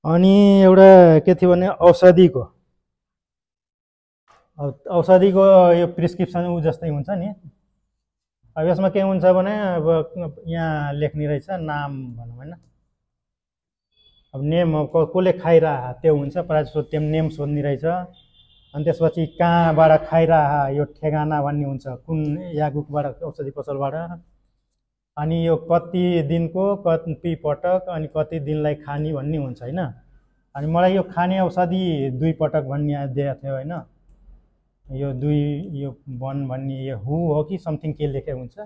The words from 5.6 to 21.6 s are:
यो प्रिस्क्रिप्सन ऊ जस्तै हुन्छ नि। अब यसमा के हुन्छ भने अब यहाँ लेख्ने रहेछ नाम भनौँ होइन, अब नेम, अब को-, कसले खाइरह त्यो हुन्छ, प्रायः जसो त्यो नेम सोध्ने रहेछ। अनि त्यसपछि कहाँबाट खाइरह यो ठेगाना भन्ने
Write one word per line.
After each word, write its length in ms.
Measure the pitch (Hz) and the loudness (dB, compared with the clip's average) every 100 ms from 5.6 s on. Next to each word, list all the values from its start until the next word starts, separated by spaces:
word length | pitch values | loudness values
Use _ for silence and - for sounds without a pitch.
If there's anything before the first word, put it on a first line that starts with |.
| 175 | 6
यो 160 | 170 175 | 4 0
प्रिस्क्रिप्सन 580 | 175 165 - 175 175 175 | -2 -4 -2 -6 -4 -4
ऊ 160 | 175 | -2
जस्तै 280 | 156 - 165 | -4 -4 -6
हुन्छ 200 | 147 143 | -6 -6
नि। 180 | 196 196 202 156 _ _ _ _ _ _ _ _ _ _ 160 | -6 -8 -12 -20 _ _ _ _ _ _ _ _ _ _ -6
अब 100 | 160 | -2
यसमा 220 | 180 190 | 0 -2
के 120 | 196 | 0
हुन्छ 240 | 196 190 185 | -2 2 2
भने 340 | 185 190 214 | 2 0 -4
अब 840 | 196 175 156 165 156 - 165 139 165 | -4 -2 0 -2 -2 -10 -12 -12 -10
यहाँ 460 | 165 160 156 147 | -6 -4 -4 -6
लेख्ने 340 | 143 151 151 147 | -4 -6 -4 -4
रहेछ 220 | 143 160 | -6 -6
नाम 680 | 185 156 147 143 135 127 117 | -8 -6 -8 -8 -10 -14 -16
भनौँ 200 | 117 120 | -18 -18
होइन, 180 | 143 170 _ _ _ _ _ _ _ _ _ _ _ _ _ _ _ _ _ 135 | -20 -20 _ _ _ _ _ _ _ _ _ _ _ _ _ _ _ _ _ -10
अब 80 | |
नेम, 360 | 143 165 170 151 | -4 -2 0 -2
अब 120 | 143 | -2
को-, 160 | 165 160 | -2 -2
कसले 240 | 180 185 | -2 -2
खाइरह 600 | 175 160 165 160 139 123 | -2 2 2 2 -4 -8
त्यो 260 | 127 160 147 | -2 0 0
हुन्छ, 200 | 143 175 | -2 -8
प्रायः 260 | 170 156 | -2 -2
जसो 180 | 151 151 | -2 -6
त्यो 180 | 147 151 | -6 -4
नेम 280 | 151 156 160 | -2 -2 -4
सोध्ने 320 | 151 147 147 | -6 -6 -4
रहेछ। 240 | 143 135 160 180 175 _ _ _ _ _ _ 147 | -4 -4 -4 -4 -8 _ _ _ _ _ _ -6
अनि 80 | |
त्यसपछि 420 | 156 165 165 170 160 | -4 0 -2 0 -6
कहाँबाट 800 | - 170 170 165 156 160 156 - | -2 2 2 2 4 6 4 2
खाइरह 640 | 165 165 160 147 147 139 | 0 4 2 2 0 -2
यो 160 | 143 | -2
ठेगाना 580 | 147 - 156 151 151 151 | -6 -6 -4 -4 -2 -2
भन्ने 240 | 143 147 | -2 -4